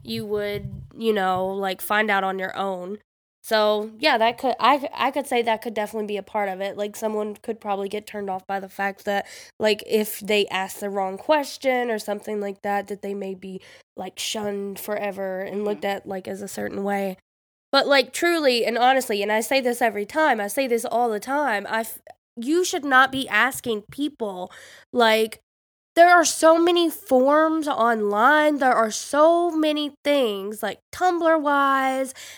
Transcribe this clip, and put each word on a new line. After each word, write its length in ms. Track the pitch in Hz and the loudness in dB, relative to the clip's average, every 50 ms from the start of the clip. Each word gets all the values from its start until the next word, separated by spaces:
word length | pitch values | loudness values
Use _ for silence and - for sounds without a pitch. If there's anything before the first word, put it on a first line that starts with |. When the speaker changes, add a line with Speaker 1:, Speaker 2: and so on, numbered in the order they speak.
| - | -12
Speaker 1:
you 220 | 226 226 226 220 | -8 -8 -8 -6
would, 420 | 208 208 208 208 202 208 208 202 - 196 - - - - | -4 -4 -4 -4 -4 -6 -6 -8 -10 -12 -14 -16 -16 -12
you 160 | - 226 226 | -2 -2 0
know, 360 | 214 202 190 185 185 185 185 | 0 2 2 0 0 0 -2
like, 340 | 190 196 202 196 190 190 185 | -2 -4 -4 -4 -4 -4 -6
find 300 | - - 214 208 220 214 | -4 0 0 0 2 2
out 120 | 202 196 190 | 2 0 0
on 140 | 190 190 | 0 -2
your 180 | 190 185 190 - | -4 -6 -6 -6
own. 440 | - 196 196 190 180 180 180 208 214 _ _ _ _ _ _ _ _ - | -4 -4 -4 -6 -6 -8 -10 -12 -12 _ _ _ _ _ _ _ _ -4
So, 440 | - 226 214 214 214 214 208 214 220 220 | 0 2 2 4 4 2 0 -2 -6 -6
yeah, 200 | 220 262 311 269 | -2 0 2 4
that 200 | 226 220 233 233 | 4 2 2 0
could, 180 | - - 254 220 - | 0 -2 -2 0 2
I, 300 | 202 240 285 277 254 - - | 4 4 4 2 0 -6 -4
I 160 | - - 269 | -2 -2 -2
could 160 | 269 294 254 | -2 -4 -4
say 160 | - 269 240 | -2 -2 0
that 200 | 226 233 220 214 | 0 0 -2 -2
could 120 | - 240 208 | -4 -6 -6
definitely 340 | 220 208 208 - 220 214 | -6 -6 -4 -6 -6 -6
be 100 | 208 208 | -6 -6
a 60 | 196 190 | -8 -8
part 260 | - - 214 202 196 | -6 -4 -4 -4 -4
of 100 | 185 185 | -4 -6
it. 160 | 196 202 - | -6 -6 -6
Like, 220 | 196 208 208 208 | -6 -6 -8 -6
someone 400 | - 226 220 214 214 214 214 208 | -6 -6 -4 -4 -4 -4 -6 -8
could 240 | - - - 220 220 | -10 -10 -10 -10 -8
probably 260 | - 214 202 190 202 | -6 -6 -4 -4 -4
get 180 | 196 208 214 214 | -6 -6 -8 -10
turned 240 | - - 208 202 196 | -10 -10 -8 -6 -6
off 160 | 185 190 - | -6 -8 -8
by 140 | - 196 196 | -8 -8 -8
the 80 | 190 | -8
fact 380 | 190 - - 196 196 196 - - | -10 -8 -6 -6 -6 -6 -6 -4
that, 200 | 208 202 202 190 - - - - - _ | -2 -2 -2 -4 -6 -12 -20 -20 -20 _
like, 240 | - 214 214 208 208 - | -2 0 2 2 0 0
if 320 | - - 220 214 208 - - | 0 0 0 0 -2 -6 -8
they 280 | 208 196 214 208 208 | -2 0 2 2 2
ask 320 | - - 185 190 196 - - | 0 -2 -4 -4 -6 -8 -8
the 100 | 208 202 | -8 -4
wrong 280 | 196 202 190 190 190 | -4 -2 -2 -4 -6
question 720 | 196 - - 311 302 277 277 - - - 262 254 247 247 240 | -4 0 2 2 2 2 -2 -8 -4 0 0 0 2 0 -2
or 80 | 226 | -2
something 440 | 214 - - 208 208 - - 214 208 | -4 -4 -6 -6 -6 -6 -6 -6 -6
like 200 | 202 202 196 - - | -6 -6 -8 -6 -4
that, 260 | 202 202 202 196 - | -2 -2 -2 -4 -6
that 120 | 208 196 | -10 -10
they 120 | - 196 202 | -8 -8 -8
may 220 | 202 196 190 190 | -8 -8 -8 -10
be, 260 | 185 185 190 185 190 - - - - _ _ _ | -10 -12 -14 -14 -14 -16 -20 -20 -20 _ _ _
like, 240 | - 185 190 - - | -14 -12 -12 -10 -10
shunned 640 | - - - 220 208 208 202 202 196 202 196 190 | -8 -6 -6 -6 -4 -4 -4 -4 -6 -8 -8 -10
forever 580 | - - 208 202 202 208 190 196 196 190 190 185 | -8 -6 -6 -4 -4 -6 -6 -6 -6 -6 -6 -6
and 180 | 196 - 185 202 | -8 -6 -6 -4
Speaker 2:
Mm-hmm. 60 | 208 | -4
Speaker 1:
looked 200 | 208 208 202 - | -4 -4 -2 -4
at, 200 | 202 196 196 - | -4 -4 -4 -6
like, 220 | - 196 190 190 | -8 -10 -10 -8
as 140 | 208 196 190 | -10 -10 -10
a 60 | 202 190 | -12 -12
certain 340 | - 214 208 208 202 202 196 | -10 -8 -8 -6 -6 -6 -4
way. 320 | 202 202 196 196 196 185 - _ _ _ _ _ _ _ _ _ _ | -2 -2 -2 -4 -4 -6 -10 _ _ _ _ _ _ _ _ _ _
But, 160 | - 277 254 | 0 0 2
like, 240 | - 277 277 254 262 | 4 4 2 2 0
truly 540 | - - 339 349 339 330 302 269 247 233 - | -2 -2 0 2 2 2 2 2 2 2 2
and 120 | 208 233 | 0 0
honestly, 460 | 233 240 254 269 262 254 - 214 202 202 | 2 4 4 4 2 0 0 -2 -2 0
and 80 | 208 | 0
I 80 | 214 220 | 0 0
say 220 | 220 - 277 269 | 0 0 0 0
this 200 | 240 247 240 233 | 0 0 0 0
every 240 | 254 226 208 208 208 | 0 0 0 -2 -6
time, 360 | - - 311 311 302 247 220 | -4 0 2 2 2 2 0
I 60 | 202 | -2
say 200 | 202 - 285 277 | -4 -2 -2 0
this 160 | 247 240 226 208 | 0 0 0 0
all 260 | - - 226 247 233 | -2 0 0 0 0
the 120 | 214 208 | 0 -4
time, 440 | 208 254 269 294 294 254 214 202 202 - | -4 -4 -2 0 0 0 -2 -2 -4 -4
I 120 | 214 220 | -4 -4
f-, 180 | 226 - - - - - - _ _ _ _ | -4 -6 -10 -16 -18 -20 -20 _ _ _ _
you 300 | 233 233 262 320 349 359 | -8 -2 0 0 2 0
should 180 | 359 - 349 262 | 0 -2 -4 0
not 300 | 285 262 254 269 262 262 | 4 4 6 6 4 2
be 160 | 269 262 - | -4 -4 0
asking 540 | - 214 233 262 262 - - 247 220 208 202 - | 2 2 2 2 0 -4 -6 -6 -6 -6 -6 -10
people, 640 | - - 285 302 - - 226 202 180 180 180 - - - - - - - - _ | -8 -6 -6 -6 -4 -6 -8 -8 -6 -8 -12 -12 -14 -20 -20 -20 -20 -20 -18 _
like, 480 | - 247 233 220 220 220 220 220 - - _ _ _ _ _ _ _ _ _ _ _ | 0 4 4 4 4 4 2 -2 -4 -12 _ _ _ _ _ _ _ _ _ _ _
there 180 | 330 339 349 349 | 8 8 10 10
are 120 | 349 311 | 8 6
so 340 | - - - 311 320 320 330 | 4 2 4 6 6 6 6
many 320 | 339 349 349 349 339 320 | 6 4 4 4 2 0
forms 760 | - - - - 262 254 254 277 294 311 320 320 320 320 294 | -2 -6 0 2 4 4 6 6 6 6 4 4 2 0 -2
online, 920 | 294 269 - 226 233 233 220 208 202 202 208 226 262 302 302 302 302 302 269 | -2 0 2 2 2 2 2 0 0 2 4 6 6 6 6 4 2 2 2
there 120 | 277 254 240 | 2 4 4
are 160 | 220 226 220 | 4 2 0
so 580 | 208 - - - - 285 302 330 339 339 349 349 | -2 -6 -6 -2 2 4 6 6 6 4 2 0
many 440 | 320 311 311 311 302 302 294 285 285 _ - | 0 0 0 0 0 -2 -4 -6 -8 _ -2
things, 580 | 285 294 285 254 220 202 196 190 208 214 202 | 0 2 2 2 0 -2 -4 -6 -8 -8 -6
like, 160 | - 202 - - _ _ - | -8 -8 -8 -10 _ _ -4
Tumblr-wise 1200 | - 359 370 349 339 339 320 320 320 285 294 285 285 277 277 269 269 269 262 262 262 269 254 - - - - - | 0 0 0 2 2 2 2 2 2 2 2 2 4 4 2 2 2 0 0 0 -2 -4 -6 -8 -14 -18 -20 -20